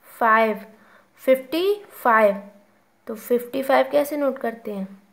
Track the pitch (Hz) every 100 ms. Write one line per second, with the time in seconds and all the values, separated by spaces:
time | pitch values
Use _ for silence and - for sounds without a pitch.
0 | - - 226 220 220 196 - - _ -
1 | _ _ - 262 262 320 381 415 - -
2 | 254 220 208 196 - - _ _ _ _
3 | - 220 - 240 240 269 262 262 262 285
4 | 285 294 277 262 233 226 220 196 190 -
5 | _